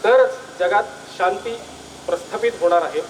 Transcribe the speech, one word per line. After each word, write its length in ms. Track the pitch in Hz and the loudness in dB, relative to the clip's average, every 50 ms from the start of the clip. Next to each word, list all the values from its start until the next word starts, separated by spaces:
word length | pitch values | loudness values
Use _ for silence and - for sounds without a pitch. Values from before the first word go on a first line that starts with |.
| - | 4
तरच 300 | 208 247 262 254 - - - - - - - | 6 6 6 6 4 2 -6 -12 -16 -6 -2
जगात 240 | 180 185 202 208 - - - - - - - - | 0 2 2 2 0 -2 -8 -16 -18 -18 -6 0
शांती 400 | 185 185 190 196 - 233 226 - - - - - - - - - - - | 0 0 0 -2 -6 -8 -8 -8 -10 -16 -18 -18 -18 -18 -18 -12 -4 -4
प्रस्थापित 440 | 175 175 - - - 226 226 233 226 - | -4 -4 -4 -8 -8 -2 -2 -2 -2 2
होणार 200 | 165 175 175 175 | 2 4 4 4
आहे 200 | 160 147 - 151 165 - | 2 0 -4 -4 -6 -6